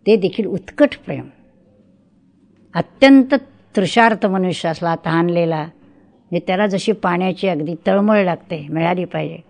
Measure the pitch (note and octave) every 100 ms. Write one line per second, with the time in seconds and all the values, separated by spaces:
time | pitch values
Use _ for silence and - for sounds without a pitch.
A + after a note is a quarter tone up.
0 | - G#3+ F3+ - G3 F#3+ - - F#3+ -
1 | - C#3 - _ _ _ _ _ _ _
2 | _ _ _ _ _ _ _ E3+ - _
3 | C4+ C4+ C4 C#4 - _ _ - F3+ A#3
4 | A3+ G#3 G#3+ F#3+ F#3 E3 E3+ D#3+ E3+ E3
5 | E3+ E3 E3+ E3+ E3 D#3+ D3+ - _ _
6 | _ _ _ F3 F3 F#3 G#3 F#3 - -
7 | F#3+ F3 F#3+ F3 F#3+ D#3+ D3+ E3+ - G3
8 | G#3 G#3+ F#3 E3 - E3 D3 D#3+ E3 F3+
9 | F3 D#3 D3+ E3 -